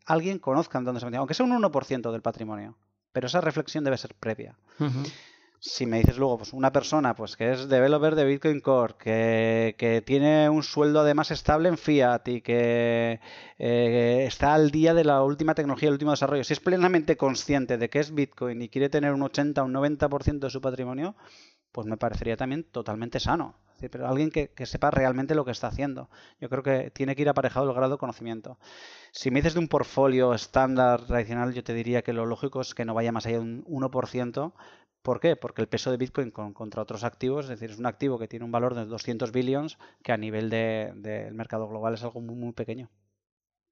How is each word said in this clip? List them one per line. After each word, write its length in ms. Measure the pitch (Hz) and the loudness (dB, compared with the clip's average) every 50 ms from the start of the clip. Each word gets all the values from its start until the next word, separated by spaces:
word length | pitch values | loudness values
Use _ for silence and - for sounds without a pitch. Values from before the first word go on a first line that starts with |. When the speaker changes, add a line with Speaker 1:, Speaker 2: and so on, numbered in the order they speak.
| _ | _
Speaker 1:
alguien 360 | - 160 165 165 190 196 180 | 0 0 0 2 -2 -4 -4
conozca 380 | - 135 135 151 170 - - 131 | -2 0 0 0 0 0 -4 -4
en 60 | 123 | -2
dónde 140 | 123 123 117 | -2 -4 -4
se 80 | 120 | -6
ha 40 | 120 | -6
metido, 100 | 117 127 | -4 -4
aunque 140 | 139 131 156 | -4 -2 0
sea 120 | - 254 | 0 0
un 60 | 247 | 2
uno 180 | 247 240 208 190 | 2 2 2 2
por 140 | 147 139 - | 0 0 -2
ciento 260 | - 135 123 113 117 | -2 -4 -4 -4 -4
del 120 | 113 113 | -6 -4
patrimonio. 540 | - 120 113 - 110 107 107 104 104 107 110 _ _ _ _ _ _ _ | -4 -6 -6 -6 -8 -10 -8 -10 -12 -14 -16 _ _ _ _ _ _ _
Pero 160 | _ 127 123 123 | _ -6 -4 -2
esa 120 | 147 180 | -2 0
reflexión 440 | 165 160 135 156 143 - - 156 147 | 0 0 -2 -2 -6 -4 -6 -2 0
debe 140 | 135 131 117 | 0 -2 -2
ser 180 | - - - | -4 -12 -14
previa. 420 | _ - 113 110 - 117 - - _ _ _ _ - | _ -6 -6 -6 -6 -8 -14 -16 _ _ _ _ -2
Speaker 2:
Ujú. 240 | 151 143 123 131 139 143 - - - - - _ _ _ _ _ | -2 -2 0 -4 -6 -8 -10 -16 -20 -20 -20 _ _ _ _ _
Speaker 1:
Si 260 | - - - - 131 | -12 -10 -6 -4 -4
me 120 | 113 113 117 | 0 4 6
dices 200 | 113 - 120 127 | 6 6 6 4
luego, 200 | 135 135 120 113 | 2 2 2 -2
pues 140 | 107 - | -4 -10
una 200 | - 131 135 135 | -2 2 2 4
persona, 420 | 139 139 120 - 156 156 143 123 113 | 4 4 2 2 0 2 2 2 0
pues, 220 | - 110 101 - | -2 -6 -10 -6
que 160 | - 113 120 | -2 0 0
es 160 | 131 127 135 139 | 0 0 0 2
developer 480 | 135 127 127 139 151 151 147 156 156 | 4 6 6 6 6 4 4 2 4
de 80 | 156 143 | 4 4
Bitcoin 360 | 135 139 139 - 156 151 139 | 4 2 2 2 0 0 2
Core, 360 | - 139 135 127 117 110 - - | 2 4 4 4 4 2 -2 -6
que, 800 | - 113 110 113 113 113 113 113 113 113 113 113 113 113 104 - | -2 0 2 2 2 4 4 4 4 4 4 2 2 0 0 0
que 240 | 120 117 113 113 | 0 2 2 2
tiene 480 | - - 135 139 143 151 156 156 151 151 | 2 2 2 4 6 6 6 6 6 4
un 140 | 151 156 143 | 4 2 0
sueldo 340 | - - 151 147 147 147 151 | -2 0 2 4 4 6 6
además 320 | 151 147 143 147 151 - | 4 4 4 2 0 0
estable 380 | 156 - - - 151 156 165 180 | -4 -2 2 2 2 4 4 2
en 100 | 170 156 | 0 0
fiat 480 | - - 147 143 127 123 120 117 - | 0 2 4 6 6 4 4 0 -2
y 140 | 123 123 117 | -4 -6 -4
que, 800 | - - 120 120 120 117 117 120 117 117 117 117 117 117 113 113 - - - - - - - _ | -2 0 2 2 2 2 2 2 2 2 2 2 0 0 -2 -4 -10 -16 -20 -20 -20 -20 -10 _
eh, 640 | 120 120 120 120 120 117 117 120 120 120 120 127 135 | -2 0 2 2 2 4 4 4 4 4 4 2 2
está 280 | 120 - - 143 143 151 | 0 -2 0 2 4 6
al 180 | 156 156 147 | 6 4 4
día 200 | 143 156 160 165 | 4 4 4 6
de 120 | 165 170 160 | 6 6 4
la 180 | 147 143 135 | 4 4 4
última 320 | 135 139 147 143 156 156 156 | 4 2 0 0 0 0 0
tecnología, 340 | - 151 143 135 117 147 147 | 0 0 -2 -2 0 2 0
el 40 | |
último 180 | 143 139 151 151 | 2 2 2 0
desarrollo, 320 | 147 131 139 135 143 139 | 0 2 2 0 0 0
si 120 | 123 - 151 | 0 -2 -4
es 40 | 131 | -2
plenamente 580 | - 185 180 185 175 180 180 165 151 175 156 | 0 0 2 4 4 4 4 2 4 2 2
consciente 640 | - 143 135 127 - - - 143 139 127 120 127 113 | 2 2 0 0 -2 -2 0 0 0 2 0 -2 -2
de 100 | 117 117 | -2 0
que 120 | - 143 | 0 0
es 120 | 151 151 | -2 0
Bitcoin 480 | 156 147 139 131 _ - 127 123 117 117 | 0 -2 -2 -2 _ -6 -6 -6 -4 -6
y 80 | 120 110 | -10 -6
quiere 200 | - 131 139 139 | -2 0 0 2
tener 240 | 147 151 143 143 | 2 0 2 2
un 100 | 143 139 | 0 0
ochenta, 400 | 139 135 - - 143 147 143 147 | -2 -2 0 0 -2 0 0 0
un 80 | 131 127 | 0 0
noventa 380 | 127 135 143 147 151 143 151 143 | 0 0 0 0 0 0 0 -2
por 160 | 143 139 - | 0 0 0
ciento 240 | - 147 143 135 131 | 0 -2 0 -4 -6
de 20 | |
su 100 | 117 131 | -6 -4
patrimonio, 540 | - 135 127 127 127 123 127 135 156 190 214 - - - - - - _ _ _ _ _ | -4 -4 -4 -4 -6 -6 -6 -6 -6 -8 -8 -12 -20 -20 -20 -20 -20 _ _ _ _ _
pues 140 | - 123 107 | -12 -10 -8
me 100 | 110 110 | -6 -4
parecería 400 | 107 120 117 104 - 117 113 113 | -2 -2 -2 -2 -2 -4 -4 -4
también 280 | - 131 127 135 160 165 | -2 -4 -4 -4 -6 -8
totalmente 560 | - - 123 110 113 107 110 117 117 - 131 | -8 -10 -8 -6 -6 -6 -6 -6 -6 -6 -4
sano. 340 | - 120 139 170 139 120 - _ _ _ | -2 0 -2 -2 -2 -8 -12 _ _ _
Es 60 | _ | _
decir, 140 | _ - 123 | _ -14 -12
pero 180 | - 127 127 123 | -10 -8 -4 -2
alguien 240 | 131 139 156 156 | 0 0 0 0
que, 180 | - 160 143 - | 0 -2 -4 -4
que 160 | - - 127 | -8 -12 -10
sepa 240 | - - - - 147 | -8 -4 0 0 2
realmente 460 | - 135 131 131 127 131 135 135 156 | 2 4 2 2 2 0 -2 0 0
lo 80 | 151 135 | 0 0
que 80 | 127 | -2
está 160 | 113 - - 117 | -6 -6 -6 -6
haciendo. 420 | 120 - 139 139 131 131 131 - _ - - - _ _ | -4 -4 -4 -6 -6 -8 -12 -16 _ -20 -20 -20 _ _
Yo 80 | 143 120 | -8 -6
creo 160 | 131 135 131 | -6 -4 0
que 260 | 139 135 127 - - | 0 0 0 -2 -6
tiene 240 | - - 135 135 139 | -6 -6 -4 -4 -2
que 80 | 135 | 0
ir 60 | 147 147 | 2 2
aparejado 400 | 139 143 131 123 - - 139 139 | 4 4 2 2 2 2 0 2
el 80 | 123 | 2
grado 160 | 127 131 131 | 2 2 2
de 60 | 143 139 | 0 -2
conocimiento. 600 | 139 123 113 - - 117 113 110 104 - 123 - _ - - - - - - - - - | -4 -8 -8 -8 -10 -10 -10 -10 -12 -16 -20 -20 _ -20 -20 -20 -20 -20 -20 -20 -20 -18
Si 180 | _ - - 131 | _ -4 -2 0
me 80 | 123 143 | 2 4
dices 160 | 147 165 156 | 2 2 2
de 60 | 175 | 2
un 80 | 165 147 | 0 2
portfolio 680 | - 143 123 - - 135 135 135 127 127 127 123 120 | 2 2 0 0 2 4 4 6 6 6 4 4 2
estándar 680 | 110 - - - 131 131 131 131 127 127 123 120 117 120 | 0 -2 0 2 2 2 4 4 4 4 4 4 2 0
tradicional, 480 | 123 120 120 110 107 120 120 123 127 120 | -2 -2 -2 0 -2 -4 -2 -2 -2 -4
yo 80 | 127 | -6
te 100 | 120 - | -6 -6
diría 300 | 117 117 113 117 120 120 | -6 -4 -2 0 -2 0
que 100 | - - | 0 -2
lo 140 | 117 113 113 | -4 -2 -2
lógico 340 | 117 113 - - 139 - 131 | -2 -4 -4 -6 -6 -4 -6
es 140 | 127 - - | -6 -6 -6
que 100 | - 117 | -8 -6
no 80 | 113 | -2
vaya 200 | 110 113 117 117 | -2 0 0 0
más 140 | 113 113 110 | -2 -2 -2
allá 100 | 117 117 | -2 -2
de 60 | 117 113 | -2 -2
un 180 | 113 117 123 - | -4 -8 -10 -10
uno 220 | - 160 131 135 127 | -8 -4 -4 -4 -2
por 200 | 135 127 113 - | -2 -4 -4 -4
ciento. 440 | - 127 123 120 113 139 147 175 - - - - - _ _ _ _ _ | -4 -6 -6 -4 -4 -6 -6 -6 -8 -14 -20 -20 -20 _ _ _ _ _
¿Por 200 | _ 127 123 - | _ -4 -2 2
qué? 160 | - 170 156 | 2 2 2
Porque 260 | - - 113 - - | 0 -4 -10 -6 -6
el 60 | 113 - | -4 -4
peso 240 | - 110 - 127 | -4 -4 -2 -2
de 40 | 127 | -2
Bitcoin 360 | 120 127 127 - - 135 117 | -2 -4 -4 -4 -6 -6 -6
con, 220 | - - 104 104 98 | -8 -12 -12 -12 -12
contra 280 | - 113 107 101 113 | -12 -14 -10 -8 -10
otros 220 | 107 - 113 104 117 | -8 -8 -8 -8 -8
activos, 400 | 117 - _ 135 127 135 151 139 | -8 -6 _ -4 -4 -2 -4 -6
es 60 | 135 | -8
decir, 200 | 120 107 117 110 | -12 -12 -12 -14
es 80 | 104 107 | -12 -6
un 80 | 123 | -6
activo 320 | 120 107 - 139 139 127 113 | -6 -4 -2 -2 -2 -2 -2
que 80 | 113 | -6
tiene 180 | 104 - 117 120 | -10 -10 -12 -8
un 60 | 117 | -4
valor 240 | 117 117 123 127 123 | -2 0 0 0 -2
de 100 | 120 110 | -4 -6
doscientos 460 | 107 113 107 - - 120 113 123 113 | -8 -10 -8 -6 -6 -4 -4 -4 -2
billions, 480 | 113 127 127 127 135 139 151 156 - _ - - _ _ | -2 -2 0 0 -2 -2 -4 -8 -12 _ -20 -20 _ _
que 80 | _ - | _ -4
a 60 | 117 | -4
nivel 340 | 107 107 110 107 107 110 110 | -4 -4 -6 -4 -4 -4 -2
de, 420 | 110 113 113 113 110 110 107 107 101 | -2 -2 0 -2 -2 -4 -6 -8 -10
del 380 | 101 101 107 107 110 107 107 107 | -12 -10 -10 -8 -8 -10 -10 -12
mercado 340 | 110 113 - 117 110 110 104 | -12 -10 -8 -6 -8 -6 -8
global 260 | 110 107 110 113 113 | -8 -6 -4 -4 -4
es 80 | 107 | -4
algo 180 | 117 120 117 123 | -8 -10 -10 -12
muy, 140 | 120 113 117 | -12 -12 -10
muy 180 | 123 120 120 | -10 -10 -10
pequeño. 380 | 113 - 117 113 113 127 123 - _ _ _ _ _ _ _ _ _ _ _ _ _ _ _ _ | -8 -8 -10 -8 -10 -12 -12 -18 _ _ _ _ _ _ _ _ _ _ _ _ _ _ _ _